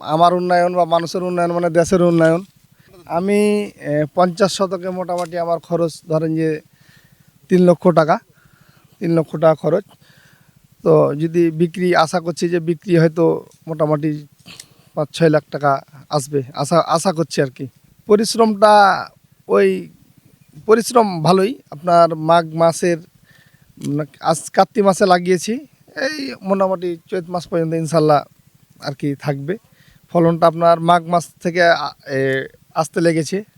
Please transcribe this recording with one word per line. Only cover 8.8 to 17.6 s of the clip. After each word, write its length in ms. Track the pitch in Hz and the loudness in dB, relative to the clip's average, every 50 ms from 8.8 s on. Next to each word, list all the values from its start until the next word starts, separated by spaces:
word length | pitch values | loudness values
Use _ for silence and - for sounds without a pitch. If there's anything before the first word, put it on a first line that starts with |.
| _ _ _ - | _ _ _ -6
তিন 120 | 196 165 | -2 0
লক্ষ 200 | 165 165 156 - - | 0 0 0 -2 -2
টাকা 180 | 156 165 160 156 | 2 2 2 2
খরচ। 280 | - - 156 160 208 - _ _ _ _ _ _ _ _ _ _ _ _ _ _ _ _ _ _ _ - | 2 0 -2 -2 -2 -2 _ _ _ _ _ _ _ _ _ _ _ _ _ _ _ _ _ _ _ 0
তো 300 | 180 156 151 147 139 143 | 2 4 4 4 2 0
যদি 360 | 147 165 165 160 175 170 165 | -2 -4 -2 0 0 0 0
বিক্রি, 440 | 156 156 175 165 - 185 180 180 170 | 0 -2 -2 -2 -2 -2 -2 0 2
আশা 240 | 160 160 147 - 175 | 2 2 0 -2 -4
করছি 300 | 165 175 160 - 190 170 | -4 -6 -6 -4 -4 -4
যে 100 | 175 175 | -4 -4
বিক্রি 380 | 160 170 170 - - 208 170 | -4 -4 -6 -6 -2 0 2
হয়তো 480 | 165 165 165 160 170 165 165 156 - - - _ _ - | 2 2 2 2 0 0 0 0 -2 -6 -12 _ _ -12
মোটামুটি 580 | 160 165 151 156 151 156 147 156 156 151 151 147 - _ _ _ - - - - _ _ _ _ _ - | -10 -6 -4 -2 -2 -2 -2 -2 -4 -6 -8 -12 -18 _ _ _ -20 -20 -20 -20 _ _ _ _ _ -8
পাঁচ 140 | 160 151 - - | -8 -8 -6 -2
ছয় 160 | - 170 160 | 0 2 2
লাখ 140 | 156 151 - _ | 2 2 -2 _
টাকা 300 | - 139 147 143 135 135 - _ 147 135 127 - | -8 -2 0 0 0 -2 -4 _ -20 -20 -10 -6
আসবে, 340 | 151 147 131 147 147 139 123 131 - | -6 -6 -4 -4 -4 -4 -4 -6 -6
আশা, 260 | 131 143 - 175 160 | -8 -4 0 0 0
আশা 320 | - - 156 165 - 190 160 | 2 2 0 0 0 -2 -2
করছি 280 | 160 160 - - - | -2 -4 -4 -2 -2
আর 80 | 143 131 | -4 -4
কি। 180 | 123 - | -4 -10